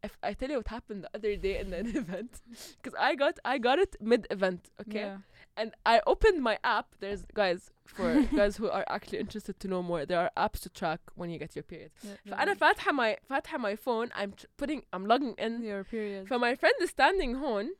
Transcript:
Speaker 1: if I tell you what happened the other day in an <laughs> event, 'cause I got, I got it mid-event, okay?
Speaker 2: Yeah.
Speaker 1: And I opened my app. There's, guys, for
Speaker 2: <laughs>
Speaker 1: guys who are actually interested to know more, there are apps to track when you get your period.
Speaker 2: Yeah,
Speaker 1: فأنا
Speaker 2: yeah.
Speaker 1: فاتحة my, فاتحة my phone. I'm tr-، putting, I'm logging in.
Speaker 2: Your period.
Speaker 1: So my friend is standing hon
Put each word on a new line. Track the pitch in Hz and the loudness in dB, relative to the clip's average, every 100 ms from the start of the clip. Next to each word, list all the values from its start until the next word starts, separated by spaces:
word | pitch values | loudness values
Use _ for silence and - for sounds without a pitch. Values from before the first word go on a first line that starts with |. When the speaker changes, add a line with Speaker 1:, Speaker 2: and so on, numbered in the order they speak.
| 208 | -14
Speaker 1:
if | - | -8
I | - 202 | -8 -6
tell | 262 | -4
you | 294 | -4
what | 214 233 | -4 -10
happened | - 202 - | -10 -12 -10
the | 214 | -4
other | 214 202 | -4 -2
day | 185 196 | -2 -2
in | 196 | -4
an | 175 233 | -6 -4
<laughs> | 226 | -4
event, | 180 185 233 - - 233 - - | -4 -8 -10 -14 -20 -18 -18 -14
'cause | - - 247 | -12 0 0
I | 294 | 2
got, | 277 - - | 0 0 -2
I | 269 | 0
got | 233 285 392 | 4 4 4
it | - 208 | 0 2
mid-event, | 233 - 208 190 180 - - | 2 2 0 0 0 -10 -18
okay? | 202 208 208 | -8 -6 -6
Speaker 2:
Yeah. | 196 - - - - | -10 -18 -20 -18 -8
Speaker 1:
And | 226 - - | -8 -2 4
I | 233 - | 4 6
opened | - 440 359 240 | 6 6 6 2
my | 208 - 220 | 2 2 0
app. | - _ | -2 _
There's, | 196 202 - - | -8 -8 -8 2
guys, | 196 180 - _ _ - | 2 2 -4 _ _ -2
for | 240 | 4
Speaker 2:
<laughs> | 247 262 302 | 4 4 4
Speaker 1:
guys | 302 202 | 4 2
who | 214 - | -2 -2
are | - - | -2 -6
actually | - - 202 | -4 -6 -6
interested | 214 - 196 | -8 -10 -10
to | 190 | -4
know | 185 175 | -4 -2
more, | 170 143 | -4 0
there | 180 175 | 0 0
are | - 214 | 2 0
apps | - - | -2 -12
to | - | -6
track | 170 160 - - | -4 -4 -8 -10
when | 175 | -8
you | 165 | -8
get | 139 - | -8 -10
your | |
period. | 147 165 156 _ | -12 -16 -18 _
Speaker 2:
Yeah, | 208 - 208 | -16 -16 -10
Speaker 1:
فأنا | - 330 | -2 0
Speaker 2:
yeah. | 392 311 | 4 4
Speaker 1:
فاتحة | 415 - | 4 2
my, | 294 226 - _ | 2 2 0 _
فاتحة | 269 - 311 | -6 -4 -4
my | 226 214 | -4 -4
phone. | - 226 240 | -2 -2 -2
I'm | - 196 | -4 -6
tr-، | 196 - _ | -8 -20 _
putting, | 285 294 - | -6 -6 -6
I'm | 180 196 | -8 2
logging | 240 269 - 226 | 2 2 -4 -6
in. | 233 | -4
Speaker 2:
Your | 226 202 190 | -6 -8 -6
period. | 226 208 196 190 | -8 -6 -8 -4
Speaker 1:
So | 247 | 0
my | 240 254 | 0 4
friend | - 466 | 4 4
is | 381 | 0
standing | - 277 381 285 254 | 2 2 4 -2 -2
hon | 294 214 233 381 | -2 -2 -4 -10